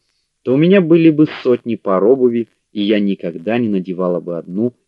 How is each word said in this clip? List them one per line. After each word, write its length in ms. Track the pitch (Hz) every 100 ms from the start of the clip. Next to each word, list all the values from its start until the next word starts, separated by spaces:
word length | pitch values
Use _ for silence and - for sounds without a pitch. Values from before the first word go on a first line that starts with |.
| _ _ _ _
то 120 | 123
у 20 | 135
меня 240 | 170 202
были 300 | 160 170 160
бы 180 | 151 156 -
сотни 320 | 131 120 120 110
пар 260 | 98 95
обуви, 460 | 98 135 123 117 113 _ _
и 100 | 101
я 160 | 101 107
никогда 580 | 101 95 92 82 82 120
не 120 | 113
надевала 500 | 98 90 87 92 87
бы 180 | 85 85
одну 380 | 85 92 120 -